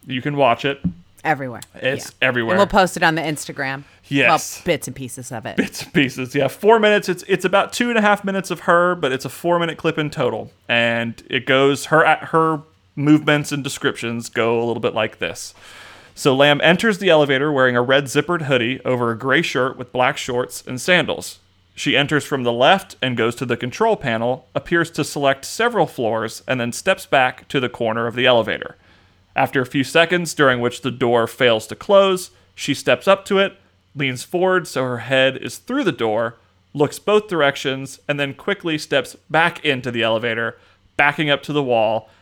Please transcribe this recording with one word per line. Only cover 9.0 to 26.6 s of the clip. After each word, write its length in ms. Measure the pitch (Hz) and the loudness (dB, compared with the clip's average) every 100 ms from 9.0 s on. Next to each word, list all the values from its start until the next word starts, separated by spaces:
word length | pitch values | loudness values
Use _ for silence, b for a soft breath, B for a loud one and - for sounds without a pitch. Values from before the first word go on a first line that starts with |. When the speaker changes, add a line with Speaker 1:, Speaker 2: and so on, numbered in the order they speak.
| 147 | -2
Speaker 1:
it's 140 | 131 135 | -2 -6
a 40 | |
four-minute 480 | - 170 175 170 151 | -6 -2 0 -2 -2
clip 200 | 165 156 | -4 -2
in 120 | 151 | -4
total. 400 | 160 123 110 107 _ - | -2 -2 -4 -8 _ -2
And 540 | 117 117 117 117 113 - | 0 2 0 -4 -8 -6
it 160 | 131 123 | -4 2
goes, 380 | 135 139 139 - | 4 4 2 2
her, 200 | 156 156 156 | 4 4 2
her 440 | - 160 160 156 151 _ _ - | 0 0 0 -2 -8 _ _ -2
movements 540 | 143 151 151 147 143 | 4 4 4 0 0
and 120 | 143 | -6
descriptions 680 | 135 - 127 123 117 117 117 | -6 -4 -4 -4 -6 -6 -6
go 320 | - 113 117 | -2 0 0
a 40 | 117 | 0
little 160 | 117 | -2
bit 120 | 113 | -2
like 240 | 92 110 - | -2 -4 -4
this. 360 | 87 - - B B B B B B - | -8 -8 -14 B B B B B B -2
So 160 | 147 | 2
Lamb 280 | 131 147 143 | 4 4 6
enters 360 | 143 180 226 185 | 4 4 2 0
the 100 | 196 | 4
elevator 420 | 156 143 131 151 | 4 4 2 0
wearing 240 | 143 131 123 | 2 2 2
a 60 | |
red 240 | 123 135 139 | 2 2 2
zippered 380 | 143 147 175 | -2 0 -4
hoodie 360 | 143 131 117 131 127 | 0 0 0 -2 -2
over 260 | 127 120 | 0 -2
a 60 | 113 | -2
gray 240 | 131 139 | 0 0
shirt 340 | 165 143 127 120 | 0 -2 -2 -4
with 140 | 127 | -10
black 260 | 123 127 143 | -2 -2 -2
shorts 460 | - 123 131 - - | -6 -4 -6 -10 -12
and 140 | 127 | -6
sandals. 600 | - 180 131 - - - _ _ _ - | 0 0 0 -4 -8 -16 _ _ _ -8
She 220 | 147 127 | 0 0
enters 260 | 143 151 | 2 -2
from 200 | - 139 | -2 -2
the 100 | 120 | -2
left 420 | 117 139 190 - - | 2 4 4 0 -6
and 160 | 127 120 | -4 0
goes 180 | 117 117 | 0 -2
to 100 | 123 | -4
the 120 | 120 | -4
control 400 | 123 - 226 208 | -4 -2 0 0
panel, 500 | 131 113 117 131 - - | -2 -2 -2 -4 -8 -10
appears 340 | - 175 160 | -2 0 0
to 120 | - | -2
select 400 | 147 165 139 135 | -6 0 0 0
several 420 | - - 233 226 156 | -4 -2 0 0 0
floors, 540 | - 117 113 110 - - | 0 -2 -2 -4 -8 -6
and 100 | |
then 140 | 131 | -4